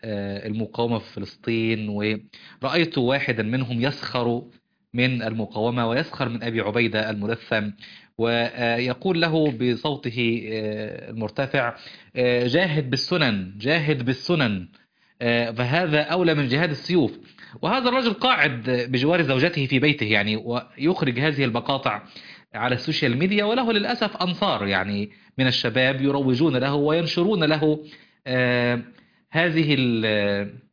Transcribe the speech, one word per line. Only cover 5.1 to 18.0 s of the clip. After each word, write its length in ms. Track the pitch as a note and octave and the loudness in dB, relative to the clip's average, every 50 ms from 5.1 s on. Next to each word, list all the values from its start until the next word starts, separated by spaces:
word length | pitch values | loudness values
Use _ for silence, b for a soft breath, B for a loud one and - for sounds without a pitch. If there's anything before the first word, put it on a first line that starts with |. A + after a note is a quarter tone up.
| C3 A#2+ | 0 -2
المقاومة 680 | A2 A2 A2 A2+ G#2+ - - G#2+ G#2+ A#2+ A#2+ B2 A#2 A2+ | -2 -4 -4 -4 -4 -4 -4 -2 -2 0 0 0 0 0
ويسخر 400 | A#2 C3+ D#3+ - - - C#3 A#2 | 0 -2 -2 -4 -4 -4 -4 -4
من 140 | A#2 A2+ A#2 | -4 -4 -4
أبي 180 | A#2+ A2+ A2+ | -4 -2 -2
عبيدة 480 | G2 G#2 G#2+ A#2+ A#2 A2 G2 G#2+ G#2+ A2 | -2 0 2 2 2 2 2 0 -2 -2
الملثم 600 | A2 G#2 G2+ G2+ F#2+ - - - A#2+ G#2+ G#2 G#2 G2+ B B B B B B B B | -2 -4 -2 -2 -4 -4 -4 -2 -2 0 0 -2 -6 B B B B B B B B
ويقول 1040 | - A2+ A#2 A#2+ A#2 A#2 - - B2 B2 A#2 A#2 A#2 B2 B2 B2 - - F#3+ F3+ E3 | -2 0 2 2 2 0 -2 -2 0 0 0 2 2 0 -2 -2 -2 -2 -2 0 0
له 300 | E3 E3 D#3 D#3+ D#3 D3+ | 0 2 2 2 2 2
بصوته، 1000 | B2+ A2+ B2 B2 A#2+ A2+ - D#3 C#3 C3+ - B2 A2 B2+ A#2+ A#2 A#2 A#2 G#2+ G#2+ | 2 2 0 0 0 0 -2 -4 -4 -4 -6 -6 -2 0 0 0 0 -2 -4 -6
آه، 580 | A2 A2 A2 G#2+ G#2+ G#2+ G#2+ G#2+ - - - - | -6 -4 -4 -4 -4 -6 -6 -8 -10 -12 -12 -12
المرتفع، 640 | A2+ A2+ G#2+ G#2+ - - C#3 B2+ - C#3 B2 A#2+ A#2 B B B B B B B B | -8 -6 -6 -6 -4 -4 -4 0 0 0 0 0 -4 B B B B B B B B
آه، 320 | B2+ B2 B2 B2 B2 B2 | 0 2 2 2 2 2
"جاهد 420 | B2 B2 D#3+ F#3+ F3 D3 D#3 C#3+ B2+ | 2 2 2 2 2 0 0 -2 0
بالسنن، 640 | B2+ C3+ - - F3+ F3 D3+ B2 G#2+ G2 F#2 F#2 G2+ | -2 -2 0 0 0 2 2 2 0 -2 -4 -6 -8
جاهد 480 | G#2 G#2+ C3+ D#3+ E3+ D3+ D3+ D3+ C3 A#2+ | -4 -2 0 0 2 2 0 0 0 0
بالسنن، 600 | B2+ C3 B2+ - - F3 D#3+ C3+ A2 G2+ F#2+ F2+ - - b b b b b b b b b | -2 -2 -2 0 0 2 2 2 2 0 -2 -6 -10 -16 b b b b b b b b b
آه، 300 | A#2+ A#2+ A#2+ A#2 A#2 A#2 | -2 0 2 0 0 -2
فهذا 500 | A2+ A2+ B2 A#2+ C#3 E3+ F#3 D#3+ D3+ D3+ | -2 -2 0 0 2 0 2 2 2 2
أولى 320 | D3 - E3 F3+ F3+ E3 D#3 | 2 2 0 2 2 2 2
من 140 | D3 C#3+ | 2 2
جهاد 220 | B2 B2 D3 F3 E3 | 0 2 0 0 0
السيوف". 500 | D3 - - - F3+ F3 C3+ G2+ - - - B B B B B B B | -2 -4 -2 0 2 2 2 2 -2 -6 -20 B B B B B B B
وهذا 280 | - E3 A3 C4+ A#3+ B3 | -2 -2 0 0 0 0
الرجل 240 | A#3+ C4 | 0 2